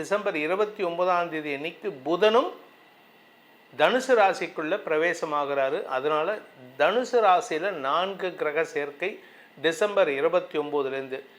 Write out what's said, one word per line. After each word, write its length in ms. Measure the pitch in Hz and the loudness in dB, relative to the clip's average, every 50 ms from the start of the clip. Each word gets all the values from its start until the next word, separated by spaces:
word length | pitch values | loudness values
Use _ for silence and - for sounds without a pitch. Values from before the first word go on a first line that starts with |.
டிசம்பர் 380 | 160 - 190 208 202 208 180 156 151 | -4 -2 -2 -2 0 -2 -2 -2 0
இருபத்தி 360 | 156 180 190 214 208 208 - 196 170 | 0 0 0 0 -2 -2 -4 -4 -4
ஒன்பதாம் 420 | 170 170 180 185 180 175 175 170 160 | -2 0 0 2 2 2 0 -2 -4
தேதி 180 | 160 151 151 143 139 | -6 -6 -6 -6 -6
அன்னைக்கு 320 | 147 170 185 - - 208 165 139 127 151 | -6 -8 -10 -8 -10 -10 -10 -8 -4 -2
புதனும் 420 | 170 175 196 214 214 240 311 359 - - - - - _ _ _ _ _ _ _ _ _ _ _ _ _ _ _ _ _ _ _ - 123 147 | 0 4 4 4 6 4 2 2 -4 -12 -18 -20 -20 _ _ _ _ _ _ _ _ _ _ _ _ _ _ _ _ _ _ _ 0 2 2
தனுசு 320 | 170 220 254 254 - 254 226 202 | 4 4 2 2 4 4 6 6
ராசிக்குள்ள 580 | 190 180 - 190 156 - - 160 156 180 208 - - | 4 2 0 -4 -8 -6 -6 -4 -4 -4 -4 -2 -2
பிரவேசமாகிறாரு. 920 | 160 156 160 175 165 165 - 160 147 147 143 139 143 139 135 135 143 - - - 131 131 | 0 0 2 0 0 -2 -4 -2 -2 -2 -2 -2 0 0 0 0 -2 -4 -4 -4 -4 -2
அதனால 400 | 131 151 156 151 156 180 214 208 - - - - 127 127 - - 143 | 0 0 0 0 0 -2 -4 -6 -8 -14 -20 -20 -20 -16 -2 0 2
தனுசு 380 | 165 196 240 254 233 247 240 220 196 | 2 2 0 0 0 2 4 6 6
ராசியில 480 | 180 175 - - 165 156 165 202 190 156 135 | 6 4 2 0 -4 -2 -2 -2 -4 -4 -2
நான்கு 440 | 135 147 165 180 196 196 185 190 185 170 - 165 | 0 0 0 0 -2 -4 -4 -6 -6 -6 -4 -4
கிரக 240 | 156 147 156 165 156 - | -2 0 -2 -2 -2 -2
சேர்க்கை 380 | 151 143 143 143 - 175 190 214 - - - - - - - _ - 135 | -4 -4 -4 -6 -8 -8 -8 -8 -10 -16 -20 -20 -20 -20 -20 _ -2 -2
டிசம்பர் 440 | 160 165 160 208 202 208 196 190 156 139 135 | -2 0 2 0 0 4 2 2 2 2 2
இருபத்தி 380 | 143 165 165 180 170 - - 151 | 0 2 2 0 0 0 -4 -4
ஒன்பதுலேருந்து. 580 | 147 147 143 147 139 135 131 135 135 135 127 135 - - - | -4 -2 -2 -2 -2 -2 -4 -6 -6 -8 -8 -10 -12 -14 -20